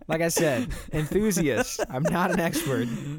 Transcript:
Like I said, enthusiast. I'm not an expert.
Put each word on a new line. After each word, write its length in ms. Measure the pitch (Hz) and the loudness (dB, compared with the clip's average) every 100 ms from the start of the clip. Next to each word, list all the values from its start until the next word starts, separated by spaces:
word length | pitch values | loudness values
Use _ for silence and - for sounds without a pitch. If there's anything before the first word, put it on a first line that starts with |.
| - | -4
Like 140 | 160 | 0
I 60 | 170 | 2
said, 400 | - 165 123 127 - - | 2 2 2 -2 -6 -6
enthusiast. 920 | 151 151 180 220 175 151 113 247 - 208 | -4 0 2 2 2 2 2 0 -2 -4
I'm 140 | 131 | -2
not 280 | 156 175 180 | 0 2 2
an 100 | 180 | 2
expert. 480 | 170 294 330 127 - - 139 | 0 -2 -2 -2 -2 -4 -8